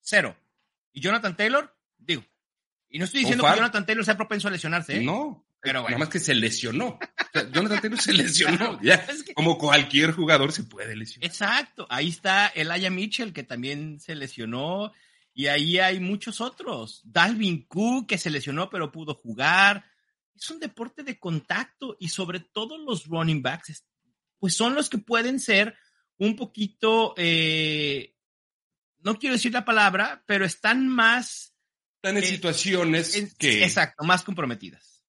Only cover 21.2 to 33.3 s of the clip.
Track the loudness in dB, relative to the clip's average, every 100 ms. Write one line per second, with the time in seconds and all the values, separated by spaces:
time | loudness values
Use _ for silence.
21.2 | -4 -4 -2 -4 -4 _ -14 -10 -8 -6
22.2 | -6 -6 -8 -8 -8 -10 -6 -8 -4 -2
23.2 | 0 0 -2 -4 -12 -20 _ _ _ _
24.2 | _ _ -2 2 2 2 -2 -4 0 0
25.2 | 0 -2 2 4 4 -2 _ _ _ _
26.2 | 0 0 -6 -6 -6 _ 2 4 2 0
27.2 | 2 4 4 2 0 0 -2 -4 -8 _
28.2 | _ _ _ _ _ _ _ _ -4 -2
29.2 | 0 0 0 -2 2 4 6 4 -2 -4
30.2 | _ 0 0 0 0 2 2 4 4 4
31.2 | -2 -14 -18 _ _ _ _ _ -2 0
32.2 | 0 0 -2 0 0 2 2 2 0 -2
33.2 | -4